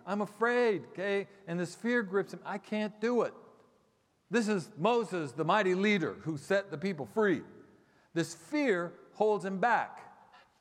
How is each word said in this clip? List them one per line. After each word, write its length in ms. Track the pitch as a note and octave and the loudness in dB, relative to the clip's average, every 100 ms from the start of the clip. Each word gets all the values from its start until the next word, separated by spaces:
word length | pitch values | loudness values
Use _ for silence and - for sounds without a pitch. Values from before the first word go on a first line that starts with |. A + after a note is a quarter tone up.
| F3 | -6
I'm 160 | G#3 | -4
afraid," 640 | G3+ - A#3 A#3+ A#3 F#3+ - | -4 -2 0 2 2 0 -4
okay? 340 | - G3+ G3+ F#3+ - - | -6 -2 -2 -4 -10 -8
And 140 | F3 | -4
this 160 | E3+ - | -4 -4
fear 280 | A3+ A#3+ | -2 0
grips 300 | F#3+ G3 F#3 | 0 -2 -2
him. 60 | - D#3 | -6 -10
"I 120 | G3+ | -10
can't 440 | - G#3+ G#3+ G#3+ | -6 -4 -4 -2
do 220 | A3+ A#3+ | 0 2
it." 100 | C3+ - - - _ _ _ _ _ _ - | 0 -4 -20 -20 _ _ _ _ _ _ -2
This 180 | A3 G#3+ | 0 2
is 220 | G3+ C#3+ C#3+ | 0 -2 0
Moses, 560 | G3+ A#3+ G3+ F#3 C#3+ | 2 2 0 -4 -4
the 100 | D3 | -2
mighty 320 | D#3 G#3+ F#3 F3+ | 2 4 4 2
leader 380 | G#3 G#3 C3+ F#2 | 4 2 0 -4
who 160 | D#3 D3 | -6 -6
set 340 | - G3 G3 | 0 0 0
the 60 | D3+ | -4
people 280 | F#3+ D#3 B2 | -4 -4 -4
free. 380 | A3 G#3 B2 - - - - _ _ _ | 2 2 2 -2 -18 -20 -20 _ _ _
This 200 | E3 D#3+ | -4 -4
fear 600 | - - D4+ C#4 F3+ E3+ - - - | -6 -6 0 2 2 -2 -10 -8 0
holds 280 | G#3+ G3+ | 2 2
him 160 | F#3+ F#3+ | -2 0
back. 400 | A#3+ G3 G#2+ - - - - - - _ | 2 2 0 -10 -20 -20 -20 -20 -20 _